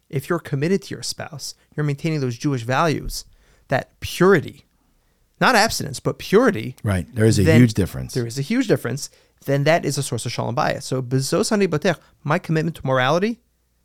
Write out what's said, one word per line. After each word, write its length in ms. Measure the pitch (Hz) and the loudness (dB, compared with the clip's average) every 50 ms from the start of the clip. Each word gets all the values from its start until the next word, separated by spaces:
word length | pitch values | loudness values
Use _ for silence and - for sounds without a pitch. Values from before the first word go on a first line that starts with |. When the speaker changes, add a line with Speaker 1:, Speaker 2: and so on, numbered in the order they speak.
| _ - | _ -8
Speaker 1:
if 180 | - 139 - - | -8 -6 -2 -2
you're 100 | 180 165 | -2 -4
committed 440 | - - - 135 143 170 196 190 | -2 -4 -4 -2 0 0 0 -2
to 120 | - - - | -2 -6 -12
your 80 | - | -10
spouse, 520 | 120 - - - - - - 135 - - - _ _ _ - | -10 -10 -10 -10 -12 -12 -12 -12 -12 -14 -14 _ _ _ -6
you're 100 | - 151 | -4 -2
maintaining 360 | 147 143 143 - 165 156 151 | -2 -2 -2 -2 -2 -2 -2
those 160 | 135 127 117 | -2 -4 -4
Jewish 260 | 117 - 147 139 123 | -2 -2 -2 -2 -2
values, 640 | 113 117 131 139 170 165 135 110 95 87 - - - _ _ _ _ _ _ _ _ - | -2 -2 0 0 0 0 0 -2 -4 -8 -8 -10 -12 _ _ _ _ _ _ _ _ -4
that 300 | 139 127 - _ _ - | -4 -4 -4 _ _ -14
purity, 680 | - - - - 175 190 202 160 113 110 - - _ _ _ _ _ _ _ _ _ _ _ _ _ _ _ - | -12 -8 0 2 4 4 4 4 2 -2 -12 -18 _ _ _ _ _ _ _ _ _ _ _ _ _ _ _ 0
not 160 | 175 208 254 | 2 4 4
abstinence, 420 | 214 202 - - - - - 139 - | 4 4 2 0 -4 -6 -8 -8 -6
but 200 | - - 131 - | -6 -6 -6 -6
purity. 580 | - - - 202 262 262 226 107 120 127 131 - - | -4 2 4 4 4 4 2 -2 -6 -10 -10 -6 -4
Speaker 2:
Right. 280 | 113 98 92 85 - | -2 -2 -2 -2 -4
There 120 | - 113 107 | 0 2 4
is 120 | 113 - 117 | 4 6 6
a 40 | |
Speaker 1:
then 160 | 95 - - 117 | 6 6 8 8
Speaker 2:
huge 140 | 123 117 107 | 6 6 4
difference. 400 | - 92 78 - 67 65 62 - | 2 -2 -2 -2 -8 -10 -6 -4
Speaker 1:
There 120 | 135 117 | -4 -4
is 120 | 117 113 135 | -4 -6 -6
a 40 | |
huge 260 | 139 - 226 254 262 202 | -4 -2 0 0 2 2
difference. 420 | 165 131 - 120 123 147 - - _ _ _ _ _ _ - | 2 0 0 -4 -6 -6 -10 -12 _ _ _ _ _ _ -4
Then 200 | - 139 143 143 | -2 0 0 2
that 200 | 151 160 175 - | 4 2 2 2
is 140 | - 139 147 | -2 -2 -2
a 40 | |
source 220 | 139 - 131 113 - | -4 -4 -4 -6 -6
of 80 | 123 | -6
shalom 240 | - - 117 120 117 | -6 -4 -4 -4 -2
bayis. 260 | 120 - 147 - - - | -2 -2 -2 -2 -4 -6
So, 180 | - 139 131 | -6 -4 -4
"Bizos 500 | 127 120 131 131 135 135 - 175 226 - | -4 -2 -2 -2 0 0 0 0 0 0
ani 160 | 226 208 196 180 | 0 0 0 0
botech," 300 | 170 151 - 196 160 - _ _ _ _ - | 0 0 0 0 -2 -2 _ _ _ _ -4
my 140 | 143 151 185 | -2 -2 -2
commitment 380 | - - 156 160 156 165 160 | 0 0 -2 0 0 -2 -4
to 100 | - - | -4 -2
morality, 540 | 135 131 131 127 131 151 175 196 226 240 - _ _ _ _ _ _ _ _ _ | 0 0 2 2 2 2 2 0 -2 -4 -6 _ _ _ _ _ _ _ _ _